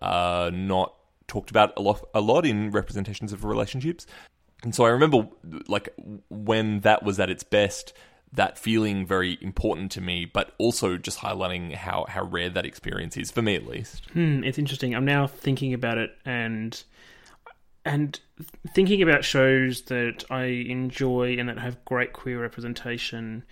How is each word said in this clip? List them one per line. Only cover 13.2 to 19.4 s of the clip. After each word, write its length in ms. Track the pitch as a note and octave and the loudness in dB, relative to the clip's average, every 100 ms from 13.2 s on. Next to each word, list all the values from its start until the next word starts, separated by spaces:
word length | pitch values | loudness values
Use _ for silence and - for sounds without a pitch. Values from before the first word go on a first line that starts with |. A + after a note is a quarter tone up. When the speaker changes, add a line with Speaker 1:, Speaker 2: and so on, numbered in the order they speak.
| - | -6
Speaker 1:
for 120 | - | -2
me 120 | A2 | 0
at 120 | F#2 A1 | 0 -4
least. 400 | A#1+ G#2+ - - | -10 -10 -14 -6
Speaker 2:
Hmm, 300 | E3+ E3 C#3 | 0 2 2
it's 140 | C3 C3+ | 0 -2
interesting. 360 | C#3+ C3+ B2+ | -4 -4 -4
I'm 100 | A#2+ | 0
now 220 | C3+ C#3+ C3+ | 2 2 2
thinking 480 | - - C3 C3+ | -2 -2 0 -2
about 240 | B2 A#2+ A2+ | -2 -2 -2
it 120 | A2 - | -4 -6
and 580 | - B2 A2+ A2 A2+ - - - - - - - - - _ _ | -6 -4 -4 -4 -6 -10 -16 -20 -20 -20 -20 -20 -20 -20 _ _
and 340 | D3 C#3+ D3 - _ - | -4 -2 -2 -6 _ -20
th-, 120 | - - - | -20 -16 -2
thinking 280 | - F#3+ G3+ | 2 4 6
about 220 | E3 C#3+ | 6 4
shows 580 | - C#3 | 4 4